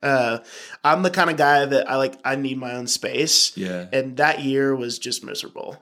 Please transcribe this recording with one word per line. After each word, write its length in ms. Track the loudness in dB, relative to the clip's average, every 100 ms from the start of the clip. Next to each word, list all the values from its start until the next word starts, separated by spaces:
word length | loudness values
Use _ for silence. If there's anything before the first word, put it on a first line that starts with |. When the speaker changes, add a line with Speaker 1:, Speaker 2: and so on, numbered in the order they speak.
Speaker 1:
Uh, 360 | 0 2 2 -2 -8 -18 -18 -2
I'm 200 | 2 2
the 80 | 2
kind 200 | 2 2
of 60 | 4
guy 280 | 6 6 4
that 220 | 2 2
I, 80 | 0
like, 220 | -2 -2
I 100 | -4
need 240 | -2 -4 -6
my 160 | -8
own 140 | -6 -4
space. 680 | -4 -2 -2 2 4 2 -2
Speaker 2:
Yeah. 300 | -6 -6 -4
Speaker 1:
And 240 | -4 -2 2
that 240 | 2 2
year 340 | 0 0 0
was 240 | 0 -4 -6
just 260 | -8 -8
miserable, 560 | -8 -10 -10 -12 -12 -14